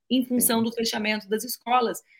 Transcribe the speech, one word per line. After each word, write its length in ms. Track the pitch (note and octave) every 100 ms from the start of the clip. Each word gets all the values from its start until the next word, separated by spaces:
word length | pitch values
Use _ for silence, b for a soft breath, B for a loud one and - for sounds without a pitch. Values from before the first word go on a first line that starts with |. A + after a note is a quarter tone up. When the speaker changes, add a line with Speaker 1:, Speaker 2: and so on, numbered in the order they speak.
| -
Speaker 1:
em 160 | B3+ A#3+
função 320 | B3 - A3+
Speaker 2:
Sim. 60 |
Speaker 1:
do 80 | A3+
fechamento 540 | A#3 A3+ A3+ G#3+ G#3+ G3
das 140 | G#3+
escolas. 580 | A#3+ - A#3 B3 A3+ F3 b